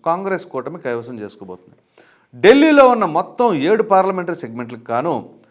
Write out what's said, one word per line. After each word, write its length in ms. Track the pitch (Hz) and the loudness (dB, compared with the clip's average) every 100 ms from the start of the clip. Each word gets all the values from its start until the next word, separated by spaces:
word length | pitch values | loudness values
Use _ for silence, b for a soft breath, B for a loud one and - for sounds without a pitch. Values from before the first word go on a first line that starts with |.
| 165 | -6
కాంగ్రెస్ 400 | 175 196 180 - | -6 -6 -8 -8
కూటమి 320 | 131 127 170 | -12 -12 -12
కైవసం 420 | 131 117 117 117 | -8 -10 -10 -14
చేసుకోబోతుంది. 580 | 104 - 92 92 _ _ _ b b b b 123 | -16 -16 -20 -20 _ _ _ b b b b 2
ఢిల్లీలో 480 | 185 277 311 285 254 | 6 6 6 6 6
ఉన్న 160 | 226 | 4
మొత్తం 500 | 180 156 - - 240 | 0 -4 -4 -2 0
ఏడు 280 | 156 156 220 | 0 0 0
పార్లమెంటరీ 520 | 208 190 185 185 175 | 2 2 2 -4 -8
సెగ్మెంట్లకు 560 | 165 117 113 117 117 117 | -10 -12 -12 -14 -14 -8
గాను 400 | 120 165 123 90 - b | -6 -4 -6 -8 -20 b